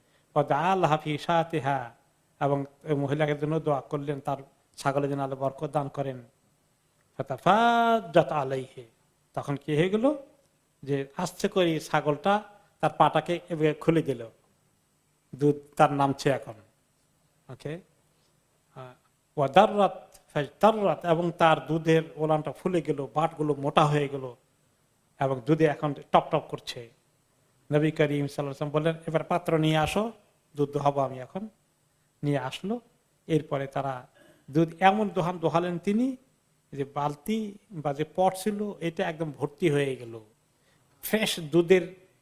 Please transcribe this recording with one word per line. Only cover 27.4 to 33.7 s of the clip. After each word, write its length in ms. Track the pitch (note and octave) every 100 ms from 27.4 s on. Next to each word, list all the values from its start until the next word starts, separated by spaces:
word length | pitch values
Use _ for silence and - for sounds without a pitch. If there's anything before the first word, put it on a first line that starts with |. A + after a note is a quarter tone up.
| _ _ -
নবী 180 | D3 D#3
করিম 360 | D#3 D3+ D3 C#3+
সাল্লাল্লাহু 120 | -
আলাইহি 80 | C#3+
ওয়াসাল্লাম 240 | C3+ D3+
বললেন, 240 | D3+ D#3+ D#3+ E3
"এবার 180 | D#3
পাত্র 340 | - F3 - E3
নিয়ে 180 | D#3 D#3
আসো, 360 | D3+ G3 A3+ - _ _ _ D3
দুধ 140 | C#3+
দোহাবো 300 | C#3+ C#3+ C#3+
আমি 180 | C3 B2+
এখন।" 300 | B2+ F#3 G#3+ - _ _ _ _ _ _
নিয়ে 160 | C#3+ C#3+
আসলো। 420 | C3 - F#3+ A#3 - _ _ _ -
এরপরে 400 | D#3 D3 C#3
তারা 400 | C3+